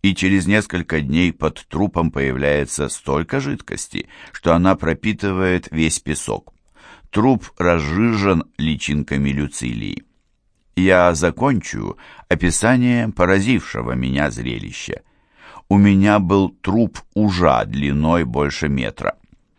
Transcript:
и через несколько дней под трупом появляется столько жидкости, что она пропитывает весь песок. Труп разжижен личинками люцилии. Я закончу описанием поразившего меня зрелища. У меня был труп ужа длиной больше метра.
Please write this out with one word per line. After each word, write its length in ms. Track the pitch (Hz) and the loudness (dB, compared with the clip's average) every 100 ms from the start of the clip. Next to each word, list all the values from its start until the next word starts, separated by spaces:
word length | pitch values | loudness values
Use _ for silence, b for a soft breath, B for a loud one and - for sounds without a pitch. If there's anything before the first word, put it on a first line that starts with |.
и 120 | 98 92 | -2 0
через 320 | 95 98 85 | 2 2 2
несколько 520 | 107 101 90 82 80 | 0 0 -6 -2 -4
дней 320 | 69 78 87 | 0 0 0
под 340 | 78 76 - - | 0 -4 -6 -10
трупом 420 | 82 98 85 82 | -4 -2 0 -2
появляется 760 | 73 67 64 69 73 69 - 69 | -2 -4 0 0 0 -2 -4 -6
столько 500 | - - 71 82 139 | -8 -4 -4 -2 -4
жидкости, 680 | 139 - - - - 50 - B B | -4 -8 -10 -12 -10 -12 -12 B B
что 200 | - - | -6 2
она 220 | 85 92 95 | 2 4 0
пропитывает 960 | 80 78 107 104 101 92 92 90 - | -2 -2 -4 -4 -2 0 0 0 -2
весь 280 | 78 80 - | -2 0 -2
песок. 540 | - 73 - 50 - _ _ B B B B | -6 -6 -4 -8 -8 _ _ B B B B
Труп 360 | 101 120 120 - _ | 0 2 2 -4 _
разжижен 880 | 87 85 73 85 117 110 98 85 - - | 2 2 0 0 0 2 2 2 0 -6
личинками 720 | 76 76 - 73 - 71 69 | -4 -4 -2 -4 -2 -2 -2
люцилии. 760 | 69 71 - 62 57 50 - _ _ _ _ _ _ _ - | -2 -4 -6 -8 -6 -8 -10 _ _ _ _ _ _ _ 0
Я 380 | 92 92 87 | 4 6 6
закончу 840 | 80 85 - 135 117 - 53 50 - B B B | 4 0 0 0 0 -4 -8 -8 -10 B B B
описанием 840 | 90 90 - 113 127 123 120 113 | 0 0 2 2 2 2 0 -2
поразившего 800 | - 90 98 101 123 - - 58 | 0 2 4 2 0 -2 -8 -6
меня 400 | 64 64 67 73 | -4 -2 -2 -2
зрелища. 720 | 57 60 58 50 - - - B B B B B B B | -4 -8 -8 -10 -14 -12 -12 B B B B B B B
У 80 | 101 | 6
меня 420 | 101 95 101 104 | 6 6 4 2
был 300 | 90 98 92 | 4 2 2
труп 500 | - - 104 110 - - | -2 -2 0 0 -4 -10
ужа 500 | - 104 90 85 62 50 | 0 0 4 4 2 0
длиной 600 | 64 71 71 78 85 69 | -4 -2 0 2 0 0
больше 440 | 62 71 - 76 | -2 -4 -2 -4
метра. 460 | 69 57 - 50 - _ _ _ | -2 -4 -4 -6 -6 _ _ _